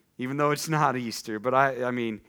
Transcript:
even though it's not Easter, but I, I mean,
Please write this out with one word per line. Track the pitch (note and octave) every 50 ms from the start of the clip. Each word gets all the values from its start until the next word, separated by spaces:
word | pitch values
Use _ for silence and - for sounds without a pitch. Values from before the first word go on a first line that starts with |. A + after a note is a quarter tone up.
| _ _ _
even | - B2 B2+ C#3 C#3+
though | D3 D3 D3
it's | D3 - E3
not | D#3 D3+ D3+ C#3 B2
Easter, | B2+ A#2+ A2+ G#2 - - A#2 G#2+ G#2+
but | G#2 B2+ B2+
I, | C3 C#3 C3+ C3 A#2+ B2
I | B2
mean, | B2 B2 A#2 A2+ G#2+ G#2+ -